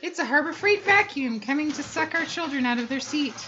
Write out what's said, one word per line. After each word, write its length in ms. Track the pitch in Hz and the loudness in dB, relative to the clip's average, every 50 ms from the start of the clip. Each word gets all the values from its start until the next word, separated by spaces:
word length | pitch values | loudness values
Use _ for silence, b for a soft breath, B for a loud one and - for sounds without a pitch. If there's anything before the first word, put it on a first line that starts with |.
it's 160 | - 359 349 - | -6 -8 -4 -2
a 60 | 330 | -2
Harbor 280 | 226 247 294 294 330 | 2 4 4 4 2
Freight 300 | 320 - - 403 415 403 | -4 0 4 4 4 4
vacuum 560 | - - 403 403 415 415 - 285 269 254 226 220 | 4 4 4 4 4 2 0 -4 -2 -2 -2 -4
coming 320 | 208 - 277 294 302 302 | -2 0 0 0 0 0
to 100 | 285 - | -2 -4
suck 320 | 294 - - 330 320 311 - | -6 -6 -2 -2 -2 0 0
our 80 | 330 330 | -2 -2
children 420 | - - - 339 320 277 277 254 | -2 -4 -4 -4 -2 0 0 2
out 120 | 247 240 240 | 2 2 0
of 100 | 240 233 | 0 -2
their 120 | 262 269 | -2 -4
seat. 340 | - - - 302 294 262 220 - - | -4 -4 -2 -2 -2 -2 -4 -8 -14